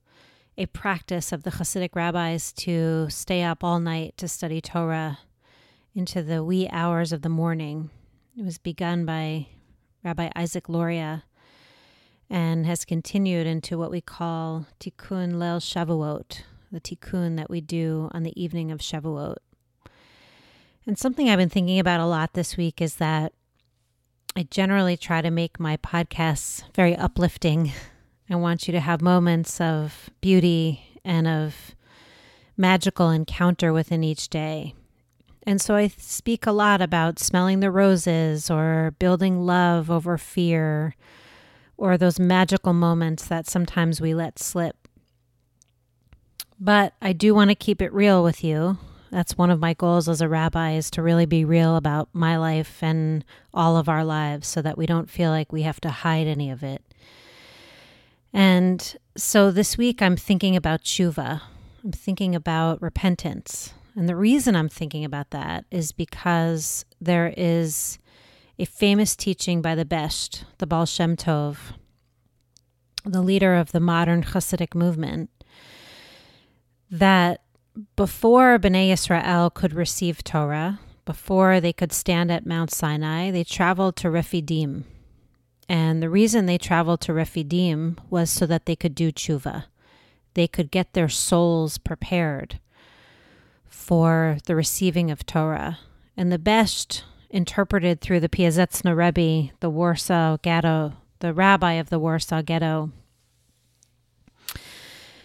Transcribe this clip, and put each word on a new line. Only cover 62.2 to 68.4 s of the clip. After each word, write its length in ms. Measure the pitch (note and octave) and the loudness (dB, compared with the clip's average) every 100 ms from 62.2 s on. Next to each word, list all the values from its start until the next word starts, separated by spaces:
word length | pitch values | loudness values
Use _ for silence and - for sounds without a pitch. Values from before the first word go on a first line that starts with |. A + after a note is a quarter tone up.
| F#3+ F3 | -2 -2
about 460 | E3+ D#3+ E3 E3 | 0 0 0 0
repentance. 920 | E3+ - F#3+ F3 E3+ - - - - - _ G#3+ | -4 0 0 0 -4 -8 -12 -14 -14 -20 _ -4
And 140 | E3+ | -2
the 60 | F3 | 2
reason 400 | G#3+ C#4 B3+ F3+ | 4 4 4 2
I'm 140 | D#3 | 0
thinking 360 | - D3+ D3+ D3+ | -4 -8 -6 -6
about 240 | C#3+ C#3+ | -8 -8
that 360 | C#3 D#3 E2+ - | -8 -8 -8 -8
is 200 | F3+ D#3 | -6 -6
because 920 | - E3 - F3+ E3+ E3 D#3+ D#3 - - - | -6 -8 -4 0 2 2 -2 -4 -8 -10 -8
there 340 | E3+ F3 E3+ - | 0 2 0 0
is 640 | F3 E3+ D#3+ D#3 - - _ _ - _ | 0 0 0 -4 -8 -10 _ _ -20 _